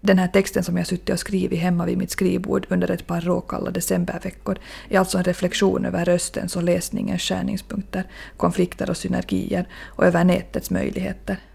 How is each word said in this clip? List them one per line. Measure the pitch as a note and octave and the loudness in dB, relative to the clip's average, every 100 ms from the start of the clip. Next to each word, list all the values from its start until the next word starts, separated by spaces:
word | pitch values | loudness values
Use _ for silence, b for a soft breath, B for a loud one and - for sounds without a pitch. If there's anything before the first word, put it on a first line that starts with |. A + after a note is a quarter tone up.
| G3+ | 6
Den | F#3+ | 4
här | F3+ | 6
texten | G3 G3 - | 4 4 0
som | F3+ F3+ | 0 0
jag | F3 | -2
suttit | F3 - | -4 -2
och | E3+ | -2
skrivit | - F#3+ F#3 F3+ | 0 0 0 0
hemma | F3 F3 E3+ | 2 2 2
vid | F3+ | 0
mitt | F3+ | -2
skrivbord | - F#3 F3+ F#3 G3 - | 0 0 2 0 -2 0
under | F#3 F3+ | 0 0
ett | F3+ - | -2 -4
par | E3+ | -4
råkalla | E3+ F3 - - - | 0 -2 -2 -6 -4
decemberveckor | F3+ - F3+ F3 - F#3+ - - F#3+ B B B | -4 -2 -2 -2 -4 -8 -8 -6 -6 B B B
är | F#3 | 2
alltså | F#3 F#3+ | 2 2
en | |
reflektion | F3+ F3 F3+ - G3 F#3 F#3+ | 0 2 0 4 4 4 0
över | F3+ F3 | 0 2
röstens | F3 - - F3 F3+ | 2 2 -4 -4 -2
och | |
läsningens | E3+ F3 - - - F3+ | 2 2 0 -4 -4 -2
skärningspunkter, | - F#3 F#3+ G3 - - - F#3+ F#3 B B B | -2 -2 -2 -4 -6 -8 -6 -6 -6 B B B
konflikter | F3 E3+ F3 - F#3+ | 0 2 0 0 -4
och | F3 | -2
synergier | F#3 F3+ F3+ F#3+ F#3+ F#3+ F3+ B B | -2 -4 -2 -2 0 -2 -2 B B
och | B F3+ | B 4
över | F3 | 6
nätets | F3+ F3+ - - - | 4 4 0 -6 -2
möjligheter. | F#3 - - F#3+ F#3+ - F#3+ - | -2 -2 -4 -6 -6 -6 -8 -8